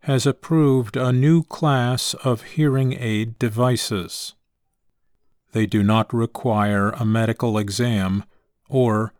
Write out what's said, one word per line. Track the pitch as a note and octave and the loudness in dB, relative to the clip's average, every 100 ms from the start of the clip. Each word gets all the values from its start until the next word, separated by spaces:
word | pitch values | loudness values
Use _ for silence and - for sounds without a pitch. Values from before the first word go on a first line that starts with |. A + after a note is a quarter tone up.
has | - C3+ | 0 0
approved | C#3 C3 - D#3+ D3 C3 A2+ B2+ | 0 -2 -2 2 4 2 0 -2
a | B2+ | 0
new | B2+ C#3+ E3 | 2 4 4
class | D#3 - D#3 C3+ A#2+ B2+ - - | 2 -4 0 0 0 -2 -4 -4
of | C3+ A#2 | -2 -4
hearing | - - D3+ C3+ C3 | -4 -2 0 2 0
aid | C3 A#2+ G#2+ A2+ A2+ | -2 -2 -2 -4 -4
devices. | A#2+ A2 B2+ B2 - G#2 F2 - - - _ _ _ _ _ _ _ _ _ _ _ | -4 0 0 0 -2 -4 -6 -10 -14 -16 _ _ _ _ _ _ _ _ _ _ _
They | A2 G#2 | -4 0
do | A2 | 2
not | G2+ A2 G#2+ | 2 2 0
require | A#2+ A2+ - B2+ G#2+ G#2 G2+ G2+ | -2 -4 -4 -2 0 2 2 0
a | - | -2
medical | G#2+ A2 A2+ A2+ A#2+ G#2+ | 0 0 0 -2 -2 -2
exam | G2+ G2 A#2+ A2 F#2+ F#2+ - _ _ _ _ | -2 -2 0 0 0 -2 -4 _ _ _ _
or | C3+ B2 G#2+ A2 _ | 0 2 0 -2 _